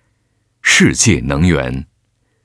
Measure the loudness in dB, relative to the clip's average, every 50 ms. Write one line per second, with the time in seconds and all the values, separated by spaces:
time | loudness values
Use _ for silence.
0 | _ _ _ _ _ _ _ _ _ _ _ _ -4 -2 0 2 2 2 2 0
1 | 0 0 0 0 0 -4 -2 0 2 2 2 0 -2 -4 -6 -8 -10 -12 _ _
2 | _ _ _ _ _ _ _ _